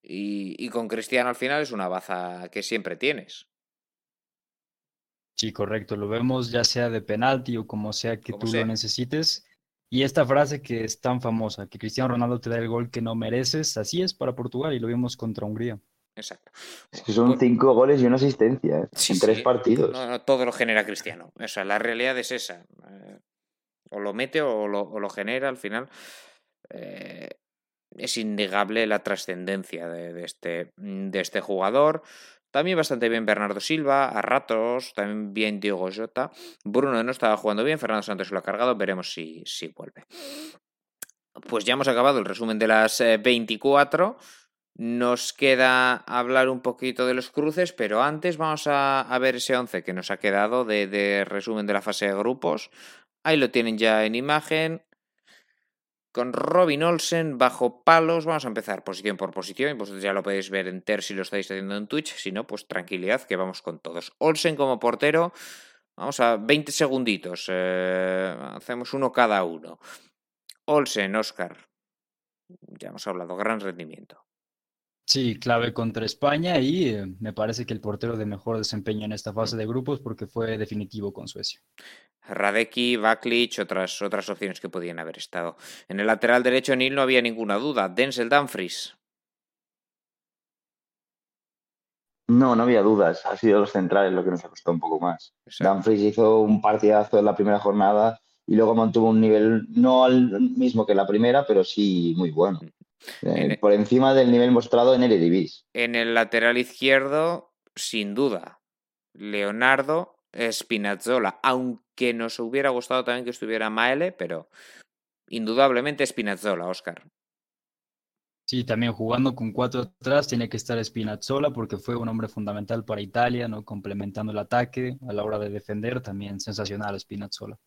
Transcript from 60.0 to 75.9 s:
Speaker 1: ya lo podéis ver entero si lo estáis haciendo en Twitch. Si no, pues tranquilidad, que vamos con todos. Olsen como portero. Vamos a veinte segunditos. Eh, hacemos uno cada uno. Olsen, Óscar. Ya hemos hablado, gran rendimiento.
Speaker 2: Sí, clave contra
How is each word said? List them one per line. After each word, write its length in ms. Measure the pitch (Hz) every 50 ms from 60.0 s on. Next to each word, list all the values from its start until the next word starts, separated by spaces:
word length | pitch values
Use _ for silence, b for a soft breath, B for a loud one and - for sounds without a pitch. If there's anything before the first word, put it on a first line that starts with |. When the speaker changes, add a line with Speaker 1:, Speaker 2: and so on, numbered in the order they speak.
| 95
Speaker 1:
ya 100 | 101 98
lo 100 | 98 92
podéis 260 | 101 98 98 95 98
ver 180 | 95 95 92 92
entero 340 | 92 92 - - 107 101
si 120 | 98 - 104
lo 80 | 95 92
estáis 260 | - - 101 95 -
haciendo 240 | 98 95 98 95 101
en 120 | 104 107 104
Twitch. 260 | - 151 151 - -
Si 160 | - - 98
no, 160 | 92 101 120 -
pues 200 | - 104 - _
tranquilidad, 560 | - 92 87 87 101 92 90 95 110 135 -
que 120 | _ 98
vamos 260 | 90 92 92 90 -
con 180 | _ - 82 76
todos. 340 | _ 82 85 85 - - _ _
Olsen 360 | - 156 160 156 - 170 156
como 240 | 139 143 135 127 110
portero. 540 | - 120 113 107 - 147 151 160 170 175 B B B B B B B B B B B B _ -
Vamos 220 | - 123 139 -
a 160 | 127 117 117 107
veinte 340 | 104 113 143 151 151 147
segunditos. 760 | 143 - 156 139 131 131 127 117 104 90 - 92 90 - - -
Eh, 840 | 92 92 92 92 92 92 92 92 92 92 92 92 92 92 95 95 85 58 69 67 52
hacemos 400 | - - - 123 120 123 - -
uno 180 | 135 135 123
cada 320 | - - 123 110 104 98 92
uno. 360 | 85 82 80 78 82 85 _ B B B B B B B _ _ _ _ _ _ _ - _ _
Olsen, 500 | - 147 151 143 - - 110 98 95 98
Óscar. 540 | 110 107 - - - 92 87 87 - _ _ _ _ _ _ _ _ _ _ _ _ _ _ _ _ _ _ 180 - _ - - -
Ya 100 | - 95
hemos 160 | - - - 107
hablado, 280 | 92 90 87 85 90
gran 240 | 92 104 110 113 107
rendimiento. 640 | 98 95 87 87 85 78 80 - - _ - _ _ _ _ _ _ _ _ _ _ _ _ _ _ _ _ _ _ -
Speaker 2:
Sí, 300 | - 135 127 120 107 92
clave 320 | - 127 120 117 117 117
contra 320 | 110 - 117 113